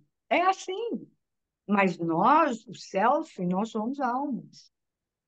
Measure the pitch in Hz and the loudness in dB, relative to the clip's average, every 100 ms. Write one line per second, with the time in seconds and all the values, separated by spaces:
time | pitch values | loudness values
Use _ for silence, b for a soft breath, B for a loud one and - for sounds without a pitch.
0 | _ _ - 302 359 381 - 381 466 240 | _ _ -2 2 2 0 -6 -8 -6 -8
1 | 147 _ _ _ _ _ - 202 190 170 | -10 _ _ _ _ _ 0 2 2 0
2 | 170 165 220 302 302 226 - 156 - 190 | -2 2 4 6 4 -2 -10 -18 -6 0
3 | 226 302 320 - 180 185 220 220 220 277 | 2 2 -2 -6 -2 -2 -2 -4 -6 -4
4 | 247 254 294 202 147 - - _ _ _ | -4 -4 -4 -8 -10 -20 -20 _ _ _
5 | _ _ | _ _